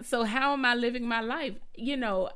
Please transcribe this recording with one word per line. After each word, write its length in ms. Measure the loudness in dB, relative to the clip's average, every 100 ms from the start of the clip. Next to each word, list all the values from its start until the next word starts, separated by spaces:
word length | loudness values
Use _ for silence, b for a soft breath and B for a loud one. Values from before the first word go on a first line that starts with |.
So 200 | -2 0
how 300 | 2 2 2
am 120 | 4 4
I 100 | 4
living 320 | 2 0 -2
my 140 | -2
life? 320 | -2 -4 -4 -6 -10 -6
You 220 | -4 -2
know, 320 | 0 0 -2